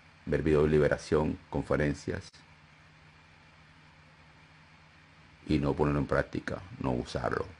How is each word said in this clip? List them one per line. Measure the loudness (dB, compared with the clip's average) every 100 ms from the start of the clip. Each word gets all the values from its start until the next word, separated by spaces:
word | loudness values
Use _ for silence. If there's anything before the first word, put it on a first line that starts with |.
| -20 -16 -2
ver | 0
videos | 4 4 6
de |
liberación, | 4 4 0 0 0 2 -4 -6
conferencias, | -6 -2 0 0 -2 -6 -8 -10 -20 -20 -20 -20 -20 -20 -20 -20 -20 -20 -20 -20 -20 -20 -20 -20 -20 -20 -20 -20 -20 -20 -20 -20 -20 -20 -20 -20 -20 -20 -18 -2
y | 0
no | 2
ponerlo | 2 2 2
en | 0
práctica, | 0 0 -4 -8 -10 -12 -6
no | -2
usarlo. | -2 -4 -4 -2 -2 -6 -10